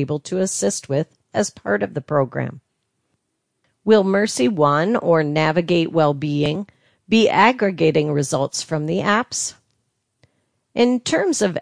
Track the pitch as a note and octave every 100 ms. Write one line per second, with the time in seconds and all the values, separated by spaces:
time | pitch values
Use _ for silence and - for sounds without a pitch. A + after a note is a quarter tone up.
0 | C#3 D3+ - F#3 F#3+ - G3 - - C#3
1 | D#3+ _ _ - G#3 - - G#3 G3+ D#3+
2 | - D3 C3 C#3 B2+ C3+ _ _ _ _
3 | _ _ _ _ _ _ _ _ - A3
4 | F#3+ G3 G#3+ - B3+ F#3+ D3 D3 F3+ A#3+
5 | - E3 D3+ D3+ D#3 D#3 E3+ F3 E3 E3
6 | D3+ C#3+ D3+ D3 D3 D#3+ G3+ _ _ _
7 | - A3 G#3+ - G#3+ B3+ G#3 E3+ D#3+ D#3
8 | D3+ D3 C3+ C3+ C#3 - - D#3+ D3+ F3+
9 | G3+ G#3 B3 - - - _ _ _ _
10 | _ _ _ _ _ _ _ - A#3+ B3
11 | - D#4+ F#4 D4 G3 D#3+